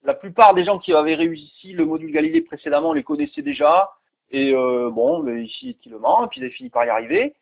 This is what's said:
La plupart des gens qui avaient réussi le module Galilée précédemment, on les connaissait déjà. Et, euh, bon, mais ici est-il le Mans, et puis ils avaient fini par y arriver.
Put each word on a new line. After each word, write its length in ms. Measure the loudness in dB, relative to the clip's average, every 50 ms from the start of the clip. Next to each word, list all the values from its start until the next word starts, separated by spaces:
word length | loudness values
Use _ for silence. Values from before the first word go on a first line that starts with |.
| _
La 120 | -4 -4
plupart 400 | -4 -8 -8 4 6 8 8 8
des 80 | 6 2
gens 160 | 0 -2 -4
qui 140 | 0 2 2
avaient 200 | 2 4 2 0
réussi 600 | 0 0 -2 -2 -8 -14 -20 _ -20 -20 -12 -4
le 120 | -2 -2
module 260 | -2 -2 -6 -6 -4
Galilée 300 | -2 0 0 2 0 0
précédemment, 480 | 0 _ -14 -12 -4 -2 -2 0 0 0
on 40 | -2
les 100 | -2 -4
connaissait 400 | -4 -4 -4 -4 -6 -6 -8 -8
déjà. 480 | -8 -4 2 2 4 4 4 2 0 -6 _ _ _ _ _ _ _
Et, 200 | -4 -2 0 2
euh, 380 | 2 2 2 0 0 0 -2 -2
bon, 320 | -2 0 0 0 0 0
mais 220 | -4 -4 -6 -6 -8
ici 260 | -10 -14 -14 -14 -14
est-il 220 | -16 _ _ -20
le 80 | -16 -4
Mans, 240 | 0 0 2 2 0
et 40 |
puis 120 | -2 -8 -10
ils 40 | -12
avaient 100 | -12 -12
fini 180 | -14 -18 -6
par 160 | -2 -2 0
y 20 | 0
arriver. 460 | 0 -2 -2 -2 -2 -2 -2 -2 -6 _